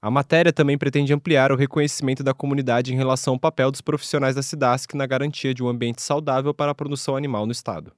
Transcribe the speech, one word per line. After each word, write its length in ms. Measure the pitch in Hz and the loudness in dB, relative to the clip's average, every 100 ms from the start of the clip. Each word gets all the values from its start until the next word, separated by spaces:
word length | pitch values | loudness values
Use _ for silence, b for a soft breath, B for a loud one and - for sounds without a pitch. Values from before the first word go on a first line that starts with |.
A 100 | 107 | 0
matéria 420 | 131 135 165 170 | 0 4 4 4
também 260 | - 147 143 | 4 2 2
pretende 340 | 143 143 139 | 0 0 2
ampliar 380 | 147 165 147 131 | 0 2 4 4
o 60 | 131 | 4
reconhecimento 680 | 135 - 147 - 135 131 | 2 2 -2 0 -2 0
da 120 | 139 | -2
comunidade 580 | 131 143 139 131 120 127 | -2 -2 -2 0 0 0
em 40 | 127 | 0
relação 360 | 131 131 - | 0 0 0
ao 80 | 127 | 0
papel 320 | 160 - 135 | 0 2 0
dos 80 | 135 | 0
profissionais 560 | - 147 - 147 135 135 | -4 -4 -2 0 0 0
da 60 | |
sidasc 520 | 139 156 131 123 - | -4 0 2 2 -2
na 120 | 143 135 | -6 -2
garantia 460 | 131 147 143 135 | -2 -2 -4 -4
de 120 | 123 | -2
um 40 | 123 | -2
ambiente 320 | 120 120 113 | -2 -4 -4
saudável 540 | - 147 151 131 135 | -4 -2 0 0 0
para 160 | 143 147 | -2 -2
a 60 | 143 | -2
produção 400 | 147 139 - 135 | -6 -6 -4 -4
animal 280 | 143 110 | -2 -2
no 60 | 107 | -2
Estado. 400 | 120 - 90 73 | -4 -6 -8 -10